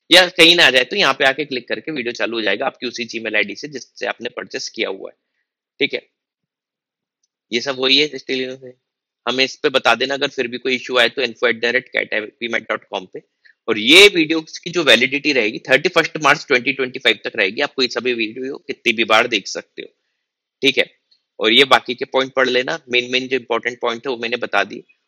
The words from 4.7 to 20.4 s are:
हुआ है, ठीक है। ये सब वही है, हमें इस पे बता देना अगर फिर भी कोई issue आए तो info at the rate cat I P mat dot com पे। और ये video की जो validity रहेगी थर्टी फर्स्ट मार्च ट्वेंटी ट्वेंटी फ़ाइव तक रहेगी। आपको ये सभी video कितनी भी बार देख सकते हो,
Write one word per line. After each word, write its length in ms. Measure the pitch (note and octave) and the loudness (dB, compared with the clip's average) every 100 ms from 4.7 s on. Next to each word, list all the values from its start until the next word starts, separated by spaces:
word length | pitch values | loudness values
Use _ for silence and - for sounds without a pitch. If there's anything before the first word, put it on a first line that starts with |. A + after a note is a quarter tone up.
| A2+ G2 | -6 -6
हुआ 220 | F#2+ - | -6 -12
है, 60 | _ _ _ _ _ _ - | _ _ _ _ _ _ -4
ठीक 140 | C#3+ | -4
है। 60 | C3+ - _ _ _ _ _ _ _ _ _ _ _ _ _ - | -4 -10 _ _ _ _ _ _ _ _ _ _ _ _ _ -6
ये 80 | A#2 | -4
सब 180 | C3+ B2+ | -4 -2
वही 200 | C3 C#3 | 2 2
है, 760 | D3+ C3+ - C3 B2+ C3 C3 B2+ _ _ _ _ A#2+ | 0 -4 -8 -6 -6 -10 -18 -20 _ _ _ _ -6
हमें 180 | B2+ | -2
इस 120 | C3 - | -2 -2
पे 120 | D3+ | 0
बता 260 | C3 A#2+ | 2 2
देना 200 | A#2 C3 | 2 0
अगर 140 | C#3 C#3 | -4 -4
फिर 200 | - A#2+ | -4 -6
भी 100 | A#2+ | -6
कोई 160 | C3+ | -4
issue 240 | B2+ - B2 | -4 -2 2
आए 100 | A#2 | 2
तो 140 | C3 | 0
info 300 | B2 A2 B2 | -6 0 0
at 100 | A2+ | 0
the 120 | A#2+ | 0
rate 180 | B2 - A2+ | -2 -2 -4
cat 220 | G#2 G#2+ | -2 -4
I 60 | G#2+ - | -6 -8
P 100 | A#2 | -6
mat 200 | A2+ A2 | -6 -4
dot 160 | G#2+ _ | -8 _
com 140 | G2 F#2+ | -10 -10
पे। 100 | D3 - _ _ _ - | -16 -20 _ _ _ -4
और 100 | A2 | -2
ये 300 | A2 E3+ G#3 | 6 8 8
video 320 | F3+ D#3 D#3+ | 6 0 -2
की 300 | D#3+ - F3+ | -4 -12 -6
जो 120 | E3+ | 0
validity 480 | C#3+ A2+ C3 C#3+ D3+ | 4 4 4 -2 0
रहेगी 260 | C3 G#2+ - - | 0 0 -2 0
थर्टी 200 | C3+ F3+ | 0 2
फर्स्ट 280 | E3+ D#3 D#3+ | 0 -2 0
मार्च 240 | D3 D3 - | 2 2 2
ट्वेंटी 260 | B2+ A#2+ | 0 0
ट्वेंटी 260 | C3+ B2+ B2 | -4 -4 -2
फ़ाइव 200 | A#2 A2 | 0 0
तक 120 | - A#2 | -2 -2
रहेगी। 240 | F#2+ A#2 | -2 0
आपको 220 | C#3+ - | -4 -2
ये 60 | B2 | -2
सभी 240 | A#2+ B2 | -2 -2
video 420 | A#2+ A2 A#2+ C3 - - | -2 -4 -6 -10 -10 -10
कितनी 260 | B2+ - | -6 -4
भी 120 | A2 | -2
बार 240 | G#2+ A2 A#2+ | 2 2 2
देख 180 | G#2+ F2 | -2 -6
सकते 340 | E2+ - - | -12 -12 -16
हो, 60 | - _ _ _ _ _ | -18 _ _ _ _ _